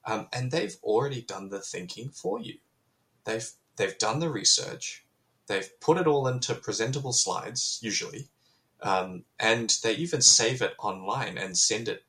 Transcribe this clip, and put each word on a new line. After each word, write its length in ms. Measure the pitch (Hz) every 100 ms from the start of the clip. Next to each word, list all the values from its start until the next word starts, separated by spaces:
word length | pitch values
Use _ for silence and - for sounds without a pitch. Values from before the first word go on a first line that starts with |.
| -
um, 220 | 110 -
and 180 | 127 127
they've 260 | 156 170 -
already 380 | - 110 139 127
done 280 | - 98 98
the 100 | 98
thinking 480 | - 90 90 - 131
for 320 | - 180 226
you. 140 | - - _ _ _ _ _ _
They've, 240 | - 113 - - _ -
they've 220 | 98 -
done 220 | 107 135
the 100 | 165
research, 760 | 117 - - - - - - _ _ _ _ -
they've 200 | 101 98 _
put 180 | - 170
it 80 | 165
all 220 | 143 131
into 260 | 127 -
presentable 580 | 117 - 101 113 139 135
slides, 680 | 123 - 90 - 120 - -
usually, 460 | 113 - - 110 135 _ _ _ _ _
um, 420 | - 92 92 90 - -
and 380 | 110 117 113 -
they 120 | 113
even 280 | 110 170 143
save 400 | - - 117 127
it 120 | 110 -
online 580 | 104 95 92 127 110 90
and 220 | 95 87
send 300 | - 110 110
it 160 | 90